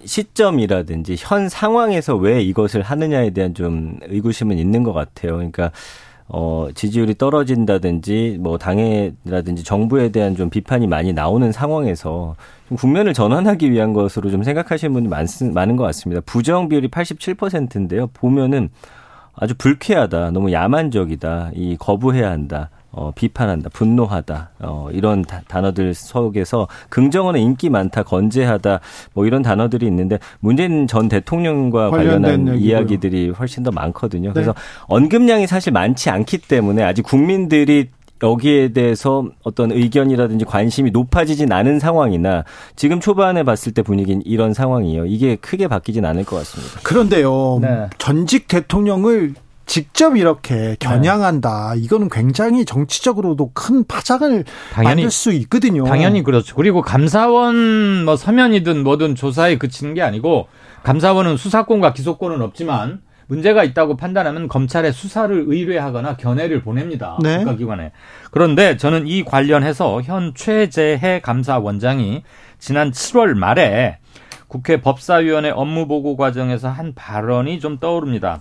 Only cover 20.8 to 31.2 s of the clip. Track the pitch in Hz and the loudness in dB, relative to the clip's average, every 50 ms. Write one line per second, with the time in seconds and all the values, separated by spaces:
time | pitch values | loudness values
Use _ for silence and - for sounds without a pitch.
20.8 | 160 151 117 104 92 80 78 73 - 82 82 85 85 82 73 85 90 87 87 78 | 0 0 -2 -2 -2 -2 -4 -6 -6 -4 -4 -4 -6 -8 -8 -6 -6 -4 -6 -4
21.8 | - - 101 101 120 131 131 131 117 98 87 78 73 69 73 73 76 - - - | -2 -2 -2 0 0 0 2 2 0 0 -2 -4 -6 -6 -6 -8 -10 -10 -14 -20
22.8 | _ _ - - 76 76 73 - 117 117 - - 123 104 92 78 71 - - - | _ _ -12 -10 -10 -10 -6 -4 -4 -4 -2 -2 -2 -2 -2 -2 -4 -6 -4 0
23.8 | 110 110 117 123 120 101 101 87 76 - 78 76 82 - - - - 80 76 76 | 0 2 4 2 2 0 -2 -4 -6 -6 -8 -10 -10 -14 -16 -14 -12 -10 -10 -10
24.8 | 71 71 82 90 98 107 107 98 90 - 95 90 - - - 92 92 98 92 95 | -10 -8 -6 -2 0 0 2 0 -2 -4 -6 -14 -12 -8 -4 -2 -2 -2 0 0
25.8 | 95 90 87 - - - - 127 120 110 101 104 92 - - 117 101 - - - | -2 -2 -2 -6 -8 -8 -4 -2 -2 -2 -2 -2 -4 -2 -2 -2 -2 -2 -6 -12
26.8 | - - - - 127 139 135 190 190 185 175 139 110 120 131 127 - 170 131 101 | -18 -6 0 2 2 4 4 2 2 2 2 2 2 2 2 0 0 0 2 2
27.8 | 95 95 - 113 98 - - 90 101 110 104 131 131 123 110 101 - 104 98 92 | 0 0 -2 -4 -4 -2 0 0 0 2 2 2 0 2 0 0 0 0 0 0
28.8 | - - - - - - - 98 101 110 120 135 135 117 98 101 113 120 110 120 | -2 -8 -20 -20 -20 -10 -2 0 0 2 2 2 2 2 2 2 2 0 0 0
29.8 | 120 113 90 90 92 92 104 98 - - - - - 104 123 139 180 180 165 151 | 0 0 0 0 0 0 -2 -4 -4 -8 -12 -4 0 2 2 2 2 2 2 0
30.8 | 143 120 - 113 110 110 107 98 | 0 0 0 0 0 2 0 0